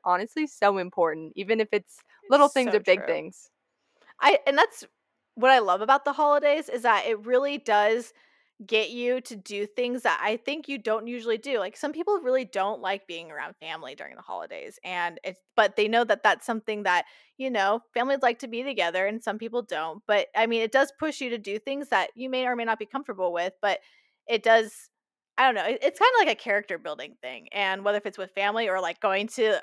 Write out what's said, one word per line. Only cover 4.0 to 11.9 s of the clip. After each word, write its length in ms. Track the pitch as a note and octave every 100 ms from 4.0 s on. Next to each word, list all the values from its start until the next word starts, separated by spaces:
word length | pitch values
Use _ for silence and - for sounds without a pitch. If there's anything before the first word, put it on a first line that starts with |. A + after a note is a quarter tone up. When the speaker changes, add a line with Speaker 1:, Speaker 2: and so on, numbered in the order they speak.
| _ -
Speaker 2:
I, 180 | C4+ D4 -
and 100 | C#4
that's 260 | A4 - - _ _ _ _
what 160 | - B3+
I 100 | C4
love 200 | G3+ F#3
about 220 | A3 C#4
the 80 | C#4+
holidays 560 | C#4+ D4 D4 C#4+ D4+ D4+
is 140 | B3
that 240 | A#3 G#3+ G3+
it 180 | A3 G#3+
really 320 | B3 C#4+ C#4+
does 540 | - G#3 G#3 A3+ A#3 - _ _ _ - G3
get 240 | A3 G3+
you 300 | A#3+ A#3+ B3+
to 140 | B3 A3
do 300 | F#3 G3+ G3+
things 360 | - B3 B3
that 180 | A#3 -
I 140 | G3+ A3
think 320 | B3 D4+ D4+
you 100 | C#4
don't 280 | A3 A3 A3+
usually 300 | A#3+ A3+ A3+
do. 200 | - A#3+
Like, 160 | F#3+ -
some 160 | C#4+